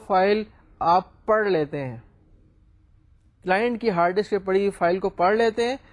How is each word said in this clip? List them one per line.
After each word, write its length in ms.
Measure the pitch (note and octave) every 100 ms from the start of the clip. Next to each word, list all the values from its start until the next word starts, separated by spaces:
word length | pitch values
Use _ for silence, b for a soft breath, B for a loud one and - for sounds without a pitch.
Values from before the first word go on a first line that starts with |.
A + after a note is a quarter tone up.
| G#3+
فائل 360 | F#3 G3 G#3+ G#3+ b _ -
آپ 460 | E3 F3+ F#3 _ -
پڑھ 220 | G#3+ G#3
لیتے 360 | E3+ D3 D3+ C3
ہیں، 100 | A#2 - _ _ _ _ _ _ _ _ _ _ _ _ _
کلائنٹ 360 | F3+ F#3+ A#3+ A#3
کی 100 | A3+
ہارڈ 260 | F3 F3 F#3
ڈسک 140 | G3+
پہ 80 | G3+
پڑی 200 | F#3+ F#3+
ہوئی 120 | G3+
فائل 280 | F#3+ E3+ F#3
کو 100 | F#3+
پڑھ 260 | - F3+ G#3+
لیتے 320 | A#3 A3 A#3
ہیں 80 | C4+ b